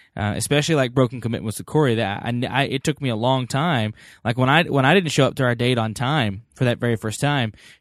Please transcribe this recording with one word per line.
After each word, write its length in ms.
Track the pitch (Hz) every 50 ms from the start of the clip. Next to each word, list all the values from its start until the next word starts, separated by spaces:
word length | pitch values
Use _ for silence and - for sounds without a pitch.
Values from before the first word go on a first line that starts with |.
| - _ _
uh, 180 | - 104 104 101
especially, 400 | - 117 - 143 147 147 - 165
like, 180 | 147 131 123 123
broken 260 | 135 131 120 - 123
commitments 380 | 110 117 117 - - 110 104 -
with 80 | 95
Corey. 300 | - - 151 156 131 113
That 260 | 110 113 98 101 - -
I, 180 | 117 120 120 123 -
I, 160 | - 127 139
it 180 | 107 120 139 -
took 180 | - 147 -
me 80 | 143 131
a 60 | 117
long 320 | 107 113 123 131 131 127 117
time. 460 | - 135 151 180 165 123 107 107 110 - - - - _ _
Like, 140 | - 117 120
when 120 | 127 127
I, 140 | 143 160 175
when 200 | - - 143 131
I 80 | 135 160
didn't 160 | 202 185 151
show 140 | - - 139
up 80 | 127 -
to 80 | - 135
our 120 | 120 120
date 240 | 113 120 123 127 120
on 160 | 110 110 107
time 480 | - 120 123 151 160 123 104 98 98 - _ _
for 120 | - 135
that 120 | 120 120 -
very 180 | 123 120 117
first 240 | 107 - 110 101 -
time, 340 | - 143 147 139 120 110 104 - - - - _